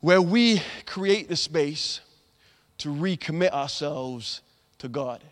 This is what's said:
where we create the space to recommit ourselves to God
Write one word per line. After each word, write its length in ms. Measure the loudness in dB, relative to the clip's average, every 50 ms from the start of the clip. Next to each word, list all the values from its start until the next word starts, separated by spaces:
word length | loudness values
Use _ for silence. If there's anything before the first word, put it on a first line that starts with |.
where 220 | 6 8 6 8 6
we 400 | 6 4 4 6 6 4 2 0 -4 -12 -14 -14
create 420 | -10 -8 -4 2 2 2 2 2 -4
the 80 | -4
space 640 | -4 -4 -2 0 0 0 0 -2 -4 -6 -6 -6 -8 -12 _ _ _ _ _ _ _ _ _ _ _ _ _ _ _
to 100 | -8 -6
recommit 640 | -4 -2 -2 -2 -2 -2 -4 -4 -2 2 2 2 2
ourselves 880 | 0 -4 -4 -6 -6 -4 -4 -4 -6 -8 -8 -8 -10 -10 -10 -12 -12 _ _ _ _ _ _ _ _
to 100 | -14 -8
God 340 | -6 -4 -4 -4 -6 -10 -14 -20